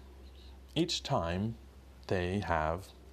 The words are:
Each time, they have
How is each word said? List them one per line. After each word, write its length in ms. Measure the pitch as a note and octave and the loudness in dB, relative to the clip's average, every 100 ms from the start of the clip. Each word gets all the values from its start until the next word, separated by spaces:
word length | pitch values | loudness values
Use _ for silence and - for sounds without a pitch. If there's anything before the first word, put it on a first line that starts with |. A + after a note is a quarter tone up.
| - - - - - - - | -18 -18 -18 -18 -18 -18 -4
Each 280 | D3+ D#3+ - | 0 2 0
time, 540 | - B2+ E2+ F2+ A2 A#2+ - - - - - | 2 2 2 2 0 -2 -12 -20 -20 -16 0
they 320 | G2 F2+ G2+ | 2 4 2
have 480 | F2 E2 D#2 F2 G2 - - | 4 4 4 0 -4 -16 -10